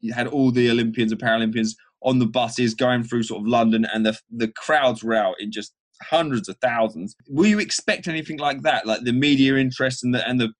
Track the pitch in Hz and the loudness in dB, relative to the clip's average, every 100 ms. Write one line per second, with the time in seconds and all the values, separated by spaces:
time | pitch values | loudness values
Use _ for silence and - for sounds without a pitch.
0 | 113 113 120 139 131 120 120 117 117 110 | -10 -6 -4 2 2 4 4 4 0 0
1 | 110 110 117 113 110 110 110 - _ _ | -2 0 0 0 0 0 -4 -4 _ _
2 | 127 127 120 123 120 123 120 110 127 123 | 0 2 2 0 -2 0 -2 2 0 0
3 | 117 120 113 110 107 120 113 110 113 110 | 0 -2 -4 -4 0 2 4 2 0 0
4 | 110 107 _ 117 113 - - 151 135 117 | 0 -2 _ -6 -4 -4 0 2 2 0
5 | 113 113 98 92 107 110 104 _ _ _ | 0 0 0 -2 -8 -10 -12 _ _ _
6 | - 160 160 123 98 92 123 104 - 80 | -2 0 0 -2 -4 -4 -2 0 0 -2
7 | 101 - - 139 208 208 202 - - 190 | -12 -14 -8 2 4 4 0 -4 -2 -4
8 | 185 160 156 156 147 139 156 123 104 110 | -4 -6 -6 -4 -4 -2 0 0 0 -4
9 | 120 123 147 139 135 135 135 127 131 127 | 0 2 4 4 4 4 0 -2 -4 -2
10 | 127 123 110 127 113 - | -2 -2 -2 -2 -2 -4